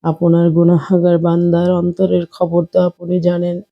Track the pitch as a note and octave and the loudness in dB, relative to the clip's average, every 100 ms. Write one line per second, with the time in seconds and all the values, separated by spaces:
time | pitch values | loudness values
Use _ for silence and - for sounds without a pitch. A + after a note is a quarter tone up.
0 | E3 D#3+ F3 E3+ E3+ E3 E3+ F3 - F#3 | -4 -2 2 2 2 2 2 2 0 0
1 | F3 E3+ E3+ E3+ F3 E3+ F3+ F3+ F3 E3+ | 2 0 0 0 0 0 0 0 -2 -2
2 | F#3 F3+ E3+ - F3 E3+ E3+ F#3 F3+ E3+ | -2 -2 -4 -6 -2 -2 -2 -2 -2 -4
3 | F3 F3+ E3+ F3 F3 F3 G3+ | -4 -2 0 -2 -4 -6 -12